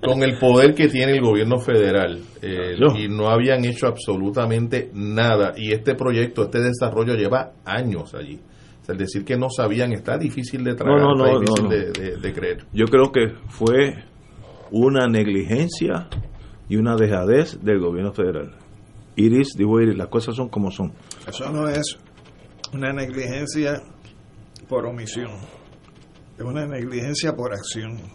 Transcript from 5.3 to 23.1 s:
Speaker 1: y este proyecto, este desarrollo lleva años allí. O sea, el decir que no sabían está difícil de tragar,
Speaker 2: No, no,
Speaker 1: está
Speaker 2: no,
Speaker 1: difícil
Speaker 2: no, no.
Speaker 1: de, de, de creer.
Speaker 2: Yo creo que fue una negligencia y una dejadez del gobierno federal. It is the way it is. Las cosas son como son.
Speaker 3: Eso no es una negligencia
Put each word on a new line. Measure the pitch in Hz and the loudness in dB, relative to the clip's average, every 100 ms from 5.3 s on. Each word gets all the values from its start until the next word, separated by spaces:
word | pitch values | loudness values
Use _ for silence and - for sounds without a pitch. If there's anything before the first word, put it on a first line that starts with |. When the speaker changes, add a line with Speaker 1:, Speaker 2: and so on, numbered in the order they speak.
| 107 98 - | 4 2 -2
Speaker 1:
y | 107 | -4
este | 107 127 | -2 0
proyecto, | 131 127 117 120 - | 0 0 0 0 0
este | 101 120 | -2 0
desarrollo | 120 120 120 110 113 | 0 0 -2 0 0
lleva | 113 98 127 - - | 0 2 0 -2 -12
años | - 107 123 90 78 | -6 -4 -2 -4 -8
allí. | - 71 78 - - - - | -12 -12 -16 -18 -20 -20 -20
O | |
sea, | - | -10
el | 95 | -6
decir | 95 101 | -4 -6
que | 95 123 | -4 -4
no | 127 | -2
sabían | 120 113 110 123 | -2 -2 0 -2
está | 107 - 135 | -4 -4 -4
difícil | - 127 123 135 | -4 -6 -8 -6
de | 123 | -4
tragar, | 123 135 143 | -2 2 4
Speaker 2:
No, | 143 | 4
no, | 139 131 | 4 4
Speaker 1:
está | |
Speaker 2:
no, | 127 | 4
Speaker 1:
difícil | 104 113 | 2 2
Speaker 2:
no, | 107 | 2
no. | 107 | 0
Speaker 1:
de, | 92 | -2
de, | - 95 90 | -6 -8 -6
de | 95 | -6
creer. | 87 90 87 - | -6 -6 -6 -8
Speaker 2:
Yo | 104 110 | 0 4
creo | 131 135 | 6 4
que | 135 110 - - | 4 0 -2 -16
fue | - 113 127 139 - - - - - - - - | -2 2 4 2 -2 -16 -20 -20 -20 -20 -20 -6
una | 104 127 135 127 | 2 4 4 2
negligencia | 113 104 98 98 117 165 - 175 170 175 - - - - - - | 2 2 0 0 0 -2 -2 -2 -4 -6 -10 -10 -14 -20 -20 -4
y | 104 | 0
una | 113 113 | 0 2
dejadez | 110 98 92 127 170 - | 2 2 4 4 2 -2
del | 98 101 | 0 2
gobierno | 87 87 101 | 2 -2 -4
federal. | 104 92 78 71 - - - - - - - | -2 -2 -2 -8 -16 -20 -20 -20 -20 -14 2
It | 110 | 4
is | 123 135 - | 4 2 0
the | |
way | 104 113 113 | 2 4 4
it | |
is. | 95 | 2
Las | 87 | -2
cosas | 120 113 117 | -4 -4 -6
son | 123 | -6
como | 107 98 | -4 -4
son. | - 87 - - - - | -4 -8 -8 -20 -18 -14
Speaker 3:
Eso | - 135 | -10 -8
no | 151 151 | -4 -2
es | 143 - - - - - - - - - | -2 -6 -10 -20 -20 -20 -20 -20 -18 -12
una | 139 135 | -6 -6
negligencia | 139 131 | -4 -6